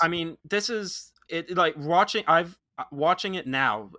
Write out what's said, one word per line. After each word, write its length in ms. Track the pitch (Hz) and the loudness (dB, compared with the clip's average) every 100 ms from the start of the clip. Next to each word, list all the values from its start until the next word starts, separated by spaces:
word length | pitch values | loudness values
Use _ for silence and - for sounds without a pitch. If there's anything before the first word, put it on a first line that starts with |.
I 60 | 165 | 0
mean, 280 | 170 165 - | 0 -6 -10
this 240 | 156 208 208 | -6 -4 -2
is 440 | 220 190 - - _ - | -4 -6 -10 -14 _ -10
it, 260 | 165 165 180 | -8 -4 0
like, 200 | 165 156 | 0 0
watching, 460 | 147 175 208 220 151 | 2 4 4 2 4
I've, 320 | 165 175 - _ - | 4 2 -6 _ -14
uh, 80 | - | -10
watching 440 | 143 156 180 196 185 | 0 2 2 -2 -6
it 100 | 131 | -4
now, 460 | 135 131 107 101 | 0 2 0 -6